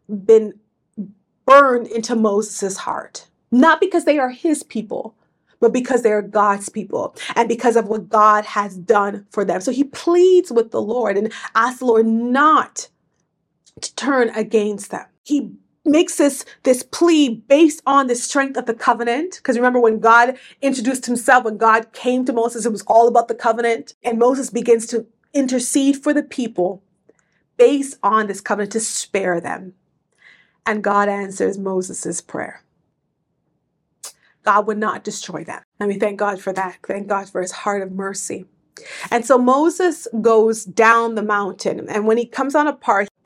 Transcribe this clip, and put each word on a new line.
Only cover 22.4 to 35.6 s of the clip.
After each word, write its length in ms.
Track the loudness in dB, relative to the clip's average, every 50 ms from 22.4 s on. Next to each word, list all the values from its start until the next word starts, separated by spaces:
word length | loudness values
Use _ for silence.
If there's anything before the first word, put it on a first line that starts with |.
| -2 -2 -4 -4 -4
it 60 | -4
was 100 | -4 -4 -2
all 200 | 2 4 6 6
about 200 | 6 4 2 2
the 80 | 0 -4
covenant. 580 | -2 -2 -2 0 0 0 -2 -2 -4 -6 -12 -20 _ -6
And 140 | -4 0
Moses 320 | 2 2 2 2 0 -4 -6
begins 380 | -6 -2 2 2 2 2 0
to 180 | -2 -6 -8 -8 -10 _ _ _ _
intercede 680 | -2 -2 -2 0 -2 -4 -4 -2 -2 0 2 0 0 0
for 100 | -2 -2
the 120 | -2 -2 -4
people 580 | -4 -6 -6 -6 -4 -4 -4 -4 -4 -4 -8 _ _ _ _ _ _ _ _ _ _ _ _ _ _ _
based 440 | 4 4 4 4 2 -4 -6 -8 -4
on 240 | -2 0 0 0 0
this 160 | -2 -6 -8
covenant 300 | -6 -6 -4 -4 -4 -6
to 80 | -6 -6
spare 600 | -6 -6 -8 -10 -8 -6 -4 -4 -2 -2 -2 -2
them. 360 | -4 -6 -10 -10 -12 -16 -20 _ _ _ _ _ _ _ _ _ _ _ _ _ _ _ _ _ -6
And 160 | -6 -4 -2 -2
God 240 | 0 0 2 0
answers 520 | 0 -2 -4 -6 -8 -6 -4 -4 -4 -4 -4
Moses' 600 | -6 -4 -4 -4 -4 -6 -10 -10 -10 -8 -10 -10
prayer. 440 | -12 -12 -10 -10 -10 -10 -14 -18 _ _ _ _ _ _ _ _ _ _ _ _ _ _ _ _ _ _ _ _ _ _ _ _ _ _ _ _ -20 -20 -20 _ _ _ _ _ 0
God 220 | 2 2 2 2
would 140 | -2 -4 -4
not 240 | -4 -4 -6 -6 -8
destroy 400 | -10 -10 -10 -12 -12 -12 -12 -12
them. 180 | -14 -16 -18